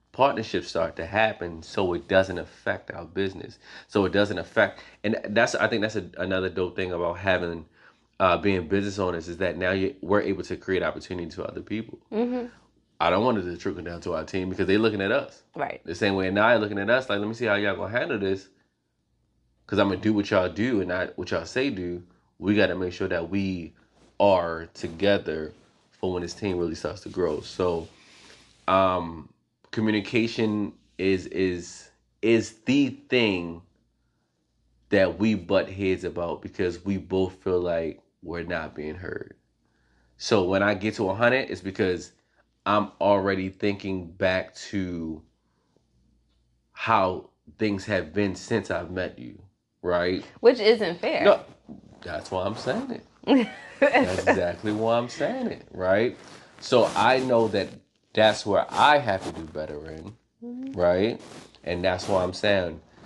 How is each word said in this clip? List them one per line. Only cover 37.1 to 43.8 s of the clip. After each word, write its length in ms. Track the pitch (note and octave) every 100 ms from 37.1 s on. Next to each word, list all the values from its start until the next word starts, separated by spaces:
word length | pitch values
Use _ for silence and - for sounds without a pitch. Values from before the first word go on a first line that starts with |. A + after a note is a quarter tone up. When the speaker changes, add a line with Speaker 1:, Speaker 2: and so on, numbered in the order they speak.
| F#2+ F#2 -
Speaker 1:
feel 180 | G2 F2+
like 400 | F2 E2+ E2 - _ _
we're 220 | E2 E2+
not 300 | E2+ E2+ D2+
being 200 | - D2+
heard. 400 | E2 F#2 - - - _ _ _ _ _ _ _ -
So 280 | - A2
when 180 | F2+ F#2+
I 120 | G2+
get 200 | G2+ G#2+
to 160 | G#2+ F#2+
a 40 |
hundred, 360 | G2+ A#2+ C3 -
it's 100 | F2+
because 520 | F#2+ F#2+ F#2+ F2+ - _ _ _ _ _
I'm 280 | F#2+ G#2 G2+ -
already 500 | F#2+ G2+ G2 F#2+ F#2+
thinking 560 | - G#2 G2